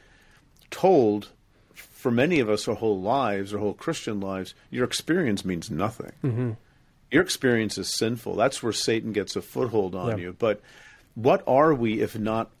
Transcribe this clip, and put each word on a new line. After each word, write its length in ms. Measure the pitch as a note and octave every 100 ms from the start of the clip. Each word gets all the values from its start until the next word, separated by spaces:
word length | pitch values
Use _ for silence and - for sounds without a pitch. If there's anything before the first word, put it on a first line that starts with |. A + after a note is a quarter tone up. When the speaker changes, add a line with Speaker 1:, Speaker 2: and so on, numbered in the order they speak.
| _ _ _ _ _ _ -
Speaker 1:
told, 560 | - F#3 E3+ G#2+ G#2 - _ _ _ _
for 380 | - - - C3
many 300 | A#2 D#3 E3
of 80 | G#2+
us, 160 | G#2 -
our 80 |
whole 260 | G#2+ A2 F#2+
lives, 520 | F#2+ C3+ A#2 G2+ G2
our 60 | G#2
whole 140 | G#2
Christian 440 | - - D#3+ - G#2
lives, 340 | F#2+ F#2+ F#2 - -
your 140 | B2
experience 600 | A#2+ - - F3+ C3+ G2+
means 260 | F#3 F2 -
nothing. 420 | D2+ G#2 - - -
Speaker 2:
Mm-hmm. 260 | C#3 A#2 B2 A2 _ _ _ _ -
Speaker 1:
Your 100 | C3
experience 520 | - - B2+ A#2 G#2+ -
is 160 | F#2
sinful. 440 | - A2+ A#2+ - F2+
That's 260 | A#2+ -
where 100 | A#2
Satan 400 | - - A2+ A2+
gets 220 | G2+ F#2+
a 80 | G2
foothold 540 | - B2+ B2 G#2+ F#2+ F#2
on 140 | G#2
Speaker 2:
Yeah. 60 | G#2+ F2
Speaker 1:
you. 100 | F2+
But 220 | A2+ G2+ - - - - _ -
what 260 | A#2+ G3
are 300 | - C3 D#3+
we 260 | C3+ A#2 A2+
if 140 | G#2+ A2
not 360 | G#2+ A2 A2+ -